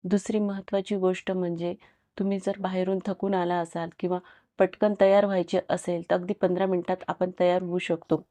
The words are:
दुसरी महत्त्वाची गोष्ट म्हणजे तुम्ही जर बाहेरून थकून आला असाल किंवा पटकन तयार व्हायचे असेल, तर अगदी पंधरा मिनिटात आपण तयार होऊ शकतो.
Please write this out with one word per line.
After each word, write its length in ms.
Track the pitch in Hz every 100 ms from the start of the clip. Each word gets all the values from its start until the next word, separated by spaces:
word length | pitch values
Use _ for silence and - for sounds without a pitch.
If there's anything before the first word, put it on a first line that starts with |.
दुसरी 360 | 180 196 - 214
महत्त्वाची 560 | 208 196 - 196 190 202
गोष्ट 360 | 185 185 -
म्हणजे 440 | 185 175 170 175 180 - _ _ -
तुम्ही 200 | 196 196
जर 120 | 196 196
बाहेरून 400 | 196 185 185 190 202
थकून 280 | 185 196
आला 220 | 190 175 175
असाल 340 | 165 170 165 _
किंवा 200 | 175 180 - - _ -
पटकन 340 | 185 - 214 208
तयार 240 | 196 196 202
व्हायचे 340 | 190 175 185 -
असेल, 340 | 180 - 170 170
तर 60 | 190
अगदी 180 | 180
पंधरा 320 | 202 185 180 190
मिनिटात 320 | 185 175 185 -
आपण 240 | 180 180 180
तयार 220 | 180 180
होऊ 160 | 180 180
शकतो. 500 | - 165 - 160 -